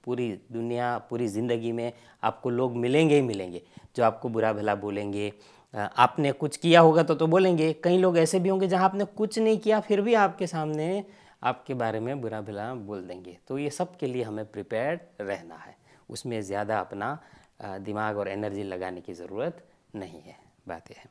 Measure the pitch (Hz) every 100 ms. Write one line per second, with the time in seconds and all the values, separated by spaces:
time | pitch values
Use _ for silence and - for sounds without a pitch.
0 | - 123 120 95 _ 117 117 120 123 120
1 | - 120 120 101 120 117 113 117 117 -
2 | - _ 110 - 131 120 127 120 120 143
3 | 160 147 127 101 90 87 - - - -
4 | 117 110 127 113 110 104 104 101 104 101
5 | 104 101 104 - - - _ 110 104 -
6 | 123 - 143 139 147 - 170 170 165 160
7 | 160 151 160 175 190 170 156 156 175 180
8 | 185 170 160 190 180 190 190 185 190 196
9 | 202 - 214 226 220 220 214 214 208 202
10 | 208 226 196 185 175 165 156 151 156 196
11 | 196 - - _ 120 127 - 131 113 110
12 | 117 139 147 107 104 101 110 127 101 104
13 | 90 90 92 87 _ 135 147 143 180 -
14 | 139 123 113 104 107 104 98 113 135 170
15 | - _ 101 98 85 82 - _ _ _
16 | _ 113 131 113 95 101 104 107 90 101
17 | 110 151 - - _ _ 101 95 98 104
18 | 107 104 98 98 107 101 98 92 92 90
19 | - 85 87 98 151 165 _ _ _ 107
20 | 90 82 76 - _ _ - 82 - -
21 | -